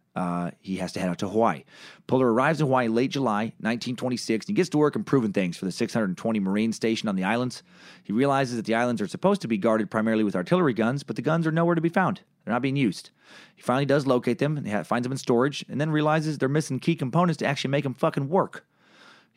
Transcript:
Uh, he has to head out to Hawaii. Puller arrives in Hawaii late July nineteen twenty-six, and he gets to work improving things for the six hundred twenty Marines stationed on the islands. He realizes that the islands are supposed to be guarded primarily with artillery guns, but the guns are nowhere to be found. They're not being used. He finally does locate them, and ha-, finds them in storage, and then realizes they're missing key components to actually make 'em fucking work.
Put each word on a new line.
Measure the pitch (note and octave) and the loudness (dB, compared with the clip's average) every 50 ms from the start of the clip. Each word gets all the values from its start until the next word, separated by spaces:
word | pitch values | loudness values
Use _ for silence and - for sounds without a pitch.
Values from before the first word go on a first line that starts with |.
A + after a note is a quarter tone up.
| _ _ _ | _ _ _
Uh, | F2+ F2+ F2 F2 F2 F2 E2+ - _ | -6 -4 -4 -4 -4 -4 -6 -8 _
he | - F#2+ F#2+ | -8 -8 -6
has | F2+ F#2 F2 - | -6 -6 -6 -6
to | F#2+ | -4
head | F#2 F2+ | -4 -4
out | F2 - | -2 -4
to | G#2 | -6
Hawaii. | F#2+ G2+ A2 A#2 G#2 D#2 C2+ - - - - - - - - _ | -2 0 2 2 2 0 -2 -10 -18 -20 -20 -20 -20 -20 -18 _
Puller | - B2+ C3 C3 A#2+ A2 | -2 0 2 4 4 4
arrives | B2 C3+ D#3 E3 C3+ | 4 2 2 2 2
in | D3+ | 2
Hawaii | C3 C3 B2+ B2 | 2 2 2 2
late | A2 A2+ A#2 C3+ C3 | 2 2 0 0 0
July | - C#3 C3 A#2 G#2 G#2 A2+ - - - | 0 -2 0 0 0 0 -2 -4 -6 -6
nineteen | - A2 A#2+ A2 - B2 B2 | -4 -4 -4 -2 -4 -6 -6
twenty-six, | - B2 B2+ B2 A2+ - - A2+ G#2 - | -4 -4 -4 -4 -4 -2 -2 -2 -2 -2
and | - | -2
he | G#2 | 0
gets | C#3+ F#3 - | 0 0 2
to | - D3+ | 2 2
work | D3+ C#3+ - | 2 2 2
improving | A2+ G#2 - C#3+ C3+ A2+ G#2 | -2 0 2 2 2 2 2
things | F#2 G2+ F#2 F2 E2 | 0 0 0 0 -2
for | - F#2+ | -4 -6
the | F#2 | -6
six | - - A#2+ - - | -2 -2 -4 -2 0
hundred | A#2 G#2+ F#2+ F2 | -2 -2 -2 -2
twenty | - - A2+ A2 G#2+ | -4 -2 -2 -2 0
Marines | F#2+ F#2+ G2 G#2+ A2+ A2+ G2+ | 0 0 0 0 0 0 -2
stationed | - - A2+ A2+ - - | -2 -2 -2 -2 -2 -2
on | G#2+ F#2+ | -2 -2
the | F#2 F#2 | -2 0
islands. | G2 A2+ A#2+ B2+ B2 - - - _ - - - - - - _ | 0 0 0 -2 -4 -6 -10 -16 _ -20 -20 -20 -20 -20 -16 _
He | - | -4
realizes | G2+ A#2+ C#3 C#3 C3+ C3+ C3+ A#2+ B2 | 0 0 2 2 2 2 0 0 -2
that | A2+ G2 | -4 -2
the | G#2 A2 | 0 2
islands | A#2 B2 B2 A#2 G#2 | 2 2 2 0 -2
are | G#2 | -2
supposed | - - - - F#3+ G3+ - | -4 -4 0 2 2 2 2
to | - | 0
be | A#2 A2+ G2 | -2 -2 0
guarded | G#2 A2+ A2 A2 G#2 - | 2 2 2 2 0 0
primarily | - A2 G#2+ A2+ A2+ A2 A2 | 0 0 2 2 2 2 2
with | G2+ F#2 | 2 0
artillery | F#2 E2+ - F3 F#3 F3 C#3 G#2+ | -2 0 2 2 2 4 2 2
guns, | A2 G#2+ A#2 C3+ C#3+ - | 2 0 0 0 -2 -6
but | - A2 | -6 -8
the | B2+ | -4
guns | A#2+ D3 D#3+ E3+ D#3+ | 0 0 0 2 0
are | D#3+ | 0
nowhere | D#3 E3 E3+ E3+ E3+ | 0 2 2 2 2
to | E3 | 2
be | D#3+ E3 | 0 0
found. | E3 G3 F3+ C#3 F#2+ - - _ _ _ _ | 2 2 2 2 -2 -4 -10 _ _ _ _
They're | G#2+ A#2 | -4 -2
not | B2 B2+ | 0 0
being | C#3 C3+ | 0 0
used. | C#3+ C3 G2 - - - - _ _ _ - - - - - _ | 2 2 2 0 -2 -10 -18 _ _ _ -20 -20 -20 -20 -20 _
He | _ | _
finally | - - B2 C#3 C#3+ | -2 0 0 2 2
does | C3+ C#3 D3+ B2+ | 2 2 2 4
locate | C3+ B2+ B2 - B2+ A#2 - | 2 2 2 2 0 0 0
them, | C#3 D3 D#3 | 0 0 0
and | C#3+ - | -2 -4
ha-, | G#2 G#2 G2 | -2 -4 -4
finds | E2 - A2+ B2 A#2+ | -2 -2 -2 -2 -2
them | B2+ | -4
in | C3+ C3+ | -6 -4
storage, | - - A#2+ A#2 C3 D3 C#3+ - - - | 0 2 2 4 2 2 -2 -6 -10 -8
and | - C3 | -4 -4
then | D3+ D#3+ | -2 0
realizes | D3+ D3+ D3+ D3+ D#3 D#3+ D3+ D#3 D3 - | 0 2 2 2 2 2 0 -2 -2 -2
they're | C#3 C3 | -2 0
missing | C#3+ D#3+ D3+ - C3+ B2 | 0 0 0 -2 -4 -2
key | - E3+ E3 | 0 0 0
components | - C#3 B2 A2 E3 F3+ F3 D3+ | 0 -2 0 2 2 2 2 0
to | - G#2+ | 0 -2
actually | B2 C#3+ - - C3 | -2 -2 -2 -2 -2
make | C#3 C#3+ C#3+ | 0 0 -2
'em | C3+ A#2 | -4 -2
fucking | - D#3+ D#3+ - D3 C#3 | 0 0 0 0 -2 -2
work. | C3+ F3 F#3 B2 - - - - _ _ _ _ _ - - - - - - _ _ _ | 0 2 0 0 0 -4 -14 -20 _ _ _ _ _ -20 -20 -20 -20 -20 -20 _ _ _